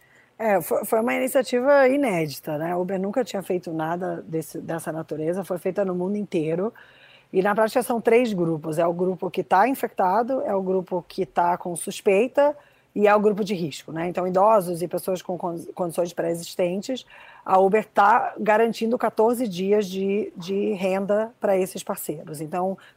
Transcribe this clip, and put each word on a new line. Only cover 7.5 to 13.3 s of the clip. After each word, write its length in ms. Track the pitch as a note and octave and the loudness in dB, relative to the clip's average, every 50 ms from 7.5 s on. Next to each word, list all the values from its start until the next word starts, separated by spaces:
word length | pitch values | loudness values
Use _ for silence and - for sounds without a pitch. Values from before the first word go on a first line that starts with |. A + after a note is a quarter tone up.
| G#3 | 2
prática 260 | G3 A3 A3 - C4 A#3+ | 2 2 2 2 0 0
são 180 | - B3+ A#3 | 0 -2 -2
três 320 | - - A#3 A3+ B3+ A#3 G#3 | 2 4 4 4 4 2 0
grupos. 460 | F3+ F3 E3 E3 D3+ D#3 E3 D#3 D#3 | 0 0 0 -2 -2 -4 -4 -2 0
É 80 | E3+ | 0
o 60 | E3+ E3+ | 0 0
grupo 360 | F3 F3+ F3+ F#3+ E3 - F3+ | 0 -2 -2 -2 -2 -6 -6
que 140 | - - F3 | -4 -4 -2
tá 260 | - G3 F#3 G3+ B3 | 2 4 4 4 4
infectado, 760 | C#4 - - A3 - - G3+ F3+ F#3 G#3+ B3 A#3 C4+ C4 - | 2 -2 -4 -4 -2 0 0 2 2 2 0 0 -2 -4 -2
é 120 | - G3+ | -2 -2
o 80 | G3 G3 | -2 0
grupo 420 | F#3 F#3+ F#3+ F3+ - F#3+ F3 D#3+ | 0 -2 -2 -2 -2 -4 -6 -6
que 200 | - - - F#3 | -6 -6 -6 -6
tá 320 | - - - F3 F3 F3 F3 | -4 0 0 0 2 0 -2
com 160 | - F#3 F3 | -4 -6 -8
suspeita 840 | D#3+ - - F#3 - - G#3+ G3 F#3+ A3+ C4 - - C#4+ D4 D4 D4 - _ _ _ _ _ - | -8 -8 -8 -10 -2 2 2 4 4 4 2 2 2 2 2 2 -2 -8 _ _ _ _ _ -2
e 140 | G3+ G#3 G#3 | 2 4 6
é 60 | G#3 | 6
o 60 | G#3+ | 6
grupo 220 | G3+ G#3+ | 4 2